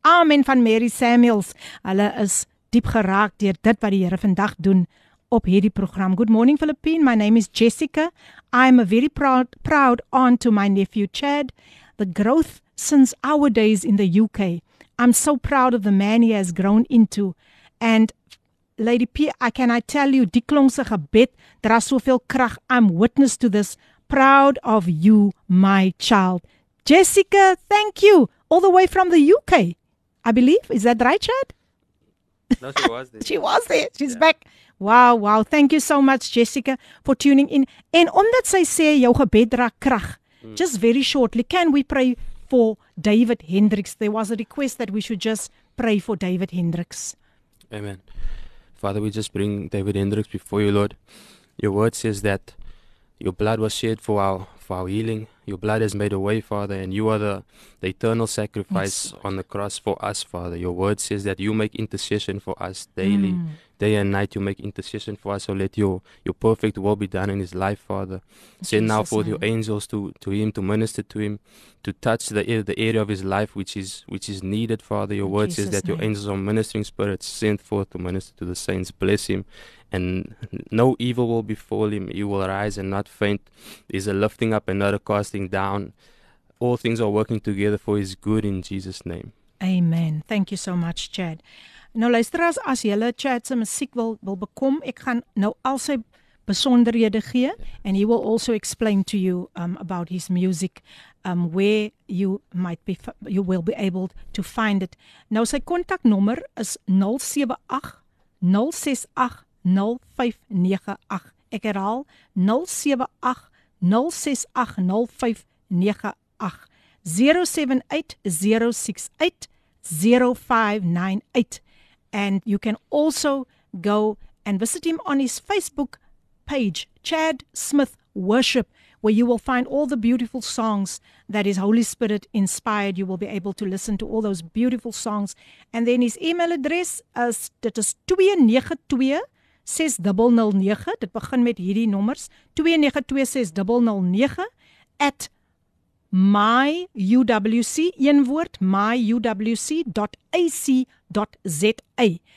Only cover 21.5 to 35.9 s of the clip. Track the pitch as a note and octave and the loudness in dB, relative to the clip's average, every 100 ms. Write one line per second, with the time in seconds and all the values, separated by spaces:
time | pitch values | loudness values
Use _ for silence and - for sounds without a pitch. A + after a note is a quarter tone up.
21.5 | _ G#3+ A3+ - C4 C4 B3+ - C4+ A#3+ | _ 2 2 2 0 2 0 0 -2 -2
22.5 | - - B3 G#3 E3 A3+ - C4+ - A#3+ | -4 -2 4 4 4 2 4 2 2 0
23.5 | G#3 G3 - _ _ - C#4 C4+ C#4 C#4 | 2 -2 -8 _ _ -4 2 6 6 6
24.5 | C4 - A3 F3 D#3 G3 G#3+ G3+ - - | 2 2 2 2 2 6 6 6 0 2
25.5 | F3+ G3 G3 F#3+ - - G#3 F#3 F3+ - | 4 6 4 2 0 2 4 4 0 -6
26.5 | _ _ _ - E4+ F#4 G4 - G4 F#4+ | _ _ _ 6 6 8 4 4 6 6
27.5 | F4+ _ G#4 G#4 - G4+ F4+ A3+ - _ | 4 _ 2 2 4 8 8 6 0 _
28.5 | E4+ F#4+ F4+ F#4 - F#4 E4 C#4+ C5 - | 4 6 6 6 2 4 6 8 6 6
29.5 | E4 F3 - _ _ _ _ - A3+ B3 | 4 4 -4 _ _ _ _ 0 4 6
30.5 | G#4 - A3 A3+ A#3 B3 F#4+ - C5 C5+ | 4 2 0 2 4 2 2 0 -2 -4
31.5 | _ _ _ _ _ _ _ _ _ _ | _ _ _ _ _ _ _ _ _ _
32.5 | - B2+ - - A#3 - - - F#4 - | -2 -2 -2 -2 -4 -10 -12 -6 -4 0
33.5 | A4+ A#4 - F#4+ - C#4 A#3 D#4+ - _ | 0 2 -2 -2 -6 -6 2 2 2 _
34.5 | _ _ _ G3 A#3+ B3 A#3 G3+ G#3+ G#3+ | _ _ _ 4 6 8 6 2 2 2
35.5 | D4+ C#4+ D#4 - | 4 4 4 2